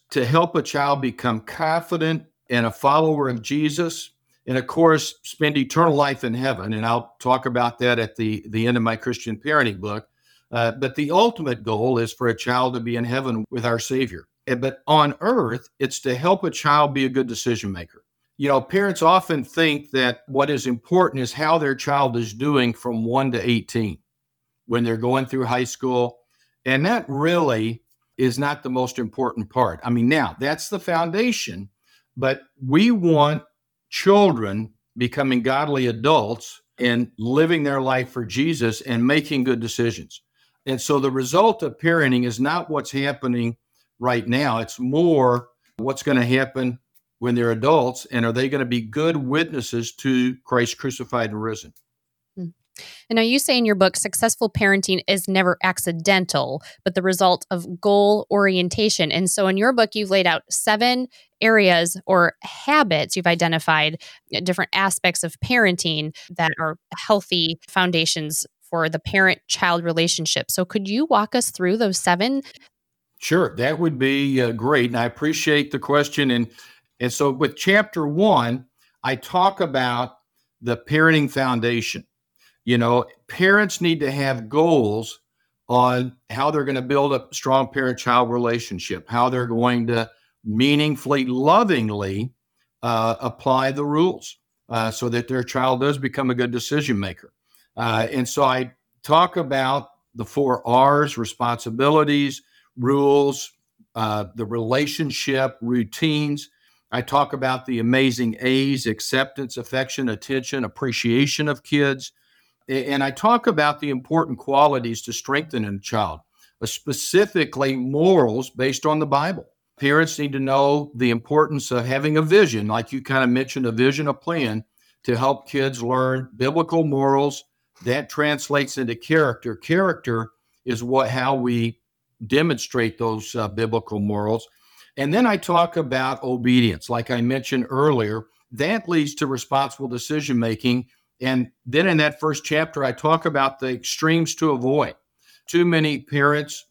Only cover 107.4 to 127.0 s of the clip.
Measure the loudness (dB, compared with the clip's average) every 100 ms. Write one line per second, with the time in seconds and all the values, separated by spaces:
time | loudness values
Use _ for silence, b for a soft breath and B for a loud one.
107.4 | -2 -2 -4 -2 2 4 2 2 -2 -2
108.4 | 0 2 0 -2 -2 -4 -2 -2 -2 -6
109.4 | -10 -10 -6 -6 -4 -4 -4 -4 -4 -6
110.4 | -4 -4 -6 -4 -4 -2 2 2 2 0
111.4 | -4 -4 -2 0 2 -2 -8 _ _ _
112.4 | _ _ -6 -4 -2 -2 -2 0 2 2
113.4 | 2 0 0 0 -4 -6 -2 -2 -2 -6
114.4 | 0 4 4 4 -2 -6 -8 -8 -4 -4
115.4 | -2 -4 -4 -8 -4 -2 -2 -6 _ b
116.4 | b _ -8 -6 -6 -6 0 2 2 0
117.4 | -2 -2 -2 -2 -2 2 4 6 4 0
118.4 | -6 -4 -2 0 0 0 0 0 0 -6
119.4 | -14 _ _ -4 2 4 2 -2 -4 -2
120.4 | 0 4 4 2 -2 -2 0 0 0 2
121.4 | 2 -2 -4 -2 -2 -2 0 2 6 6
122.4 | 6 2 -2 -2 -4 -8 -2 2 2 2
123.4 | 0 -4 -2 2 2 2 -2 -4 -6 -4
124.4 | -2 -4 -10 _ _ _ -2 0 0 -2
125.4 | -4 -2 -2 -4 -2 0 0 -2 -6 -4
126.4 | -2 0 0 0 0 2